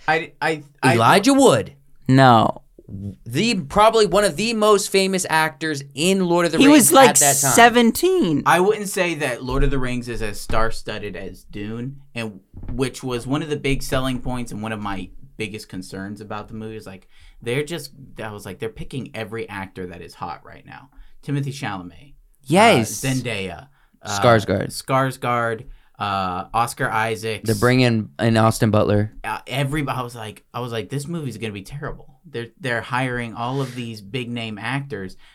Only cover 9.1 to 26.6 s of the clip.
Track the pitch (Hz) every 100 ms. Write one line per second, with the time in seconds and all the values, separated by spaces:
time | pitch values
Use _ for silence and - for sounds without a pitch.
9.1 | 151 139 120 127 135 135 135 127 123 120
10.1 | 113 107 101 - 113 113 - - 107 101
11.1 | 92 95 87 - 104 107 113 131 139 -
12.1 | 117 113 92 _ - - 123 127 - 131
13.1 | 120 127 147 151 143 139 139 - 135 131
14.1 | 123 127 123 120 104 110 104 104 98 95
15.1 | - - - 107 104 - 95 92 98 98
16.1 | 104 101 107 107 113 110 110 95 95 _
17.1 | - - - 117 131 147 165 139 139 -
18.1 | - 107 104 190 92 113 - - 135 107
19.1 | 107 101 113 110 101 95 95 90 87 85
20.1 | - 87 73 - - - - - - -
21.1 | - - 143 139 - 113 95 87 - -
22.1 | - _ _ - 180 226 147 107 - 131
23.1 | 127 117 104 92 82 - _ _ _ 98
24.1 | 101 120 113 104 98 - - - 135 135
25.1 | 131 123 120 117 113 - - _ - 101
26.1 | 98 92 90 95 110